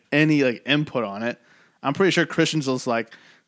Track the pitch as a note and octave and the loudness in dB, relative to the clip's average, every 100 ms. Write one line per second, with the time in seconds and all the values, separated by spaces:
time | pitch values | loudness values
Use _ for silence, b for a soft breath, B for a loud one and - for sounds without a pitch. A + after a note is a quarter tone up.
0 | _ D3 D#3 D3+ B2+ A2+ - D3 D3+ C3 | _ 2 4 4 2 0 -2 -2 -2 -4
1 | G#2+ G2 A#2+ A#2+ b b b b C3+ C#3+ | -6 -6 -6 -8 b b b b -4 0
2 | F#3+ F3 D#3 - D#3 D#3 C3+ B2+ B2+ A#2 | 2 2 0 0 0 0 -2 -4 -2 -4
3 | A2+ b b b | -4 b b b